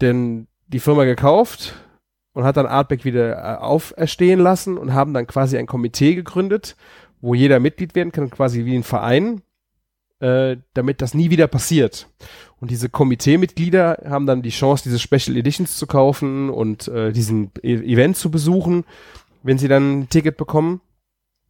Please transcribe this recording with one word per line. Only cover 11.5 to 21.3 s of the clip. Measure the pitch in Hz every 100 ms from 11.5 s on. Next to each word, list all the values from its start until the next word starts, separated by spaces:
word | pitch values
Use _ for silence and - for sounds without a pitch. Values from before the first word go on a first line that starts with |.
| 127 - 160 117 - - _ - - - -
Und | 123
diese | 120 120
Komiteemitglieder | - 135 120 139 160 185 - 170 185 170 160 147
haben | 139 139
dann | 127
die | 120
Chance, | - 135 139
diese | 127 120
Special | - 139 - 123
Editions | 120 147 180 -
zu | 151
kaufen | 139 135 135 139 135 139
und, | 120 110 107 -
äh, | 117 110
diesen | 113 107 110 101 -
E-, | 123
Event | 117 123 117 143 190
zu | 165
besuchen, | 156 151 185 170 175 - - - - _ _
wenn | 127 135
sie | 135
dann | 139 139 139
ein | 135
Ticket | 165 151 151
bekommen. | 151 156 160 180 _ _ _ _ _